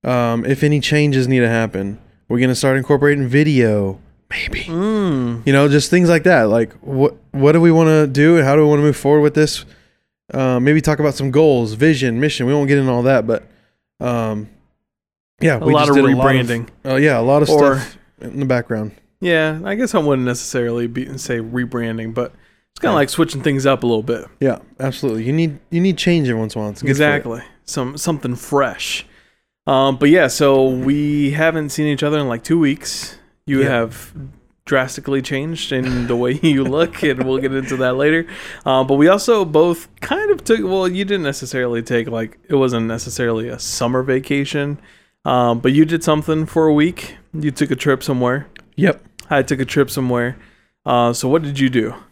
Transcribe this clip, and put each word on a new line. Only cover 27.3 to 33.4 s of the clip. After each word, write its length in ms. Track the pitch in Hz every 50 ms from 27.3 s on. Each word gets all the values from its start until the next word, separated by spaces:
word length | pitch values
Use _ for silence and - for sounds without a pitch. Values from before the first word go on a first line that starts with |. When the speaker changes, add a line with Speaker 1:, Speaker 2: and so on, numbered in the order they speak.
| 113 117 - - _ _ _
Speaker 2:
Some, 320 | - - 151 127 123 143
something 380 | 147 - 180 165 143 - 135 123
fresh. 680 | 120 - - 147 139 135 120 95 - - - - - - _ _ _ _ _ _ _ _ _ _ _ _
Um, 300 | - 139 131 135 139 135
but 140 | 127 147 143
yeah, 160 | 151 - -
so 400 | 131 - - 156 139 135 135 131 131
we 600 | 131 127 127 135 143 147 147 147 147 147 147 139
haven't 400 | 143 151 160 165 160 160 151 147
seen 160 | - - 151
each 160 | 151 147 135 156
other 160 | 147 151 151
in, 100 | 143 131
like, 160 | 117 117 -
two 140 | - 160 170
weeks. 580 | 160 139 139 - - - - - - - - - _ _ _ _